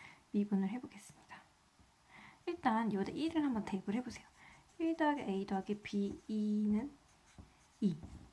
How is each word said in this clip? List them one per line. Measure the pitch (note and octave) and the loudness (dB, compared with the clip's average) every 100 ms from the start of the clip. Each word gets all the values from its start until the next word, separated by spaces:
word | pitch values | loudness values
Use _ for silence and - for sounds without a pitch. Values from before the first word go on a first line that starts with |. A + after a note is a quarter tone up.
| - - _ | -20 -20 _
미분을 | G#3 G3+ G3 G3 | 0 2 2 2
해보겠습니다. | B3 D4 - - - - - - _ _ _ - _ _ - - - - | -2 -8 -12 -16 -18 -20 -20 -20 _ _ _ -20 _ _ -20 -20 -10 -6
일단 | F4 B3+ A3 A3+ | 0 2 4 2
여기다 | F#3+ G3+ | 0 0
일을 | - D#4+ D#4+ | -2 0 2
한번 | C#4+ A3+ G3+ | 2 0 -2
대입을 | F#3+ F#3+ A3 | -4 -2 -2
해보세요. | B3 - - - - - - - | -4 -10 -14 -20 -20 -20 -16 -2
일 | E4 E4 | 0 2
더하기 | D4+ C#4+ | 2 2
A | - F#3+ G3 | 0 -2 0
더하기 | G3 F#3 G#3 | -2 -2 -4
B | - G3+ G3+ - - | -2 -2 0 -2 -4
이는 | G#3+ G#3+ G#3 G#3+ G#3 C#4+ - _ - - - - - - - | 0 2 2 2 2 0 -8 _ -20 -20 -20 -20 -20 -20 0
이. | G3+ D#3 - - - | 0 0 -6 -16 -18